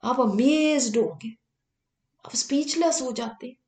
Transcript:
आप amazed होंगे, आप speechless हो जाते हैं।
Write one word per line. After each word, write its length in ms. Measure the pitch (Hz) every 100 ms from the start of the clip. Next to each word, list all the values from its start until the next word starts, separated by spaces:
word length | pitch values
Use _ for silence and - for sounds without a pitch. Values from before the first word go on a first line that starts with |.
आप 160 | 220 254
amazed 760 | 233 196 262 311 311 294 233 220
होंगे, 320 | 220 - 220 226 _ _ _ _ _ _ _ _ -
आप 100 | -
speechless 680 | - 277 302 330 330 320
हो 100 | 254
जाते 360 | 226 226 - 247
हैं। 80 | 247